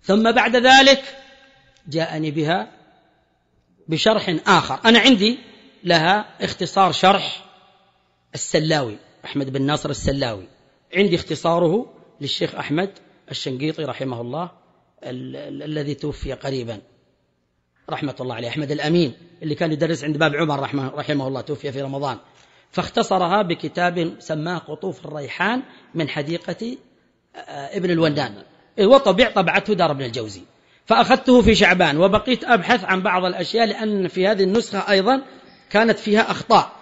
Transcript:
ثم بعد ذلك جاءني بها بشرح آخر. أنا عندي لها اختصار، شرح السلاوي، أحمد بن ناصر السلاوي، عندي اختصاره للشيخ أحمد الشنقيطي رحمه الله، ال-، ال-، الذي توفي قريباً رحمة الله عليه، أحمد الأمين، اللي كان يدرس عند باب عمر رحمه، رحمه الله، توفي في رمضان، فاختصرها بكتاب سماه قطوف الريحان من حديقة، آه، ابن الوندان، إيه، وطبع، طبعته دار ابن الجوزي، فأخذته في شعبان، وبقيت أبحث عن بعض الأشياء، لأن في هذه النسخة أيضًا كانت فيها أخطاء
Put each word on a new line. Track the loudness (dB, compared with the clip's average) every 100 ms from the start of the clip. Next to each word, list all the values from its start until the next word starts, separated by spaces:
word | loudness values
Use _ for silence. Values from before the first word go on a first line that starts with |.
ثم | 2 2 4
بعد | 2 2 4
ذلك | 6 8 8 4 0 -20 -20 -20 _ _ _ _ -8
جاءني | -6 -4 -4 -4
بها | -2 -2 -2 -4 -16 _ _ _ _ _ _ _ _ _ _ -6
بشرح | 0 2 2 -2 -2 4
آخر. | 2 2 0 4
أنا | 6
عندي | 6 4 2 -2 -12 -20 -20 _
لها | 0 2 4 0 -2 -8
اختصار، | -8 -6 -2 2 2
شرح | 4 4 4 -2 -10 -16 _ _ _ _ _ _ _ _
السلاوي، | -12 -2 -2 0 0 -2 -8 _ _ -8
أحمد | -6 -4
بن | -2
ناصر | -2 -2 -4
السلاوي، | -4 -4 -2 -4 -6 -14 _ _ _ _ 0
عندي | 2 0
اختصاره | -2 -4 0 2 2 0 -4 -18 _ _
للشيخ | -8 -4 -6 -6
أحمد | -4 -2 -2 -8 _ _ -14
الشنقيطي | -10 -8 -4 -6 -4
رحمه | -8 -6 -8 -6
الله، | -8 -8 -10 _ _ _ _ _
ال-، | -14 -12 -12 -14
ال-، | -14 -12
الذي | -8 -6 -6 -6
توفي | -8 -8 -10
قريباً | -8 -6 -6 -8 -12 _ _ _ _ _ _ _ _ _ _ -12
رحمة | -8 -8 -6
الله | -8 -6
عليه، | -6
أحمد | -6 -4
الأمين، | -4 0 2 2 -4 -20 -12
اللي | -8 -4
كان | -2
يدرس | -2 -2 -2
عند | -4 0
باب | 0 0
عمر | -2 -2
رحمه، | -4 -6 -6
رحمه | -8 -4 -4 -4
الله، | -6
توفي | -8 -8 -8
في | -8
رمضان، | -8 -6 -6 -8 _ _ _ _ _
فاختصرها | -8 -4 -2 0 0 2 0
بكتاب | 0 -4 -6 -2 -2 -2 -4 -8
سماه | -8 -6 -4 -8
قطوف | -8 -10 -10 -10 -12
الريحان | -12 -12 -4 -2 -2 -8 -20 _ -6
من | -4
حديقة، | -4 -6 -8 -8 -8 -10 -12 _ _ _ _ _ -20
آه، | -16 -14 -10 -4
ابن | -2
الوندان، | 2 2 0 -4 -8 -20 _ _ 2
إيه، | 6
وطبع، | 8 6 4 2
طبعته | 2 0 0 0
دار | 0 0
ابن | 0
الجوزي، | -6 -6 -10 -12 -20 _ _ _ 0
فأخذته | 2 4 4 6 6
في | 6 6
شعبان، | 4 4 2 4
وبقيت | 2 2 0 -4
أبحث | 2 2 4 0
عن | 0 -2
بعض | 0 0 -2
الأشياء، | -4 -4 0 0
لأن | -2 -4 -2 -2
في | 0 0
هذه | 2
النسخة | 2 2 -2 -6 0
أيضًا | 2 2 0 -2 -20 -20 -20 _
كانت | 2 2 2
فيها | 2 2 2
أخطاء | -4 4 4 4 -12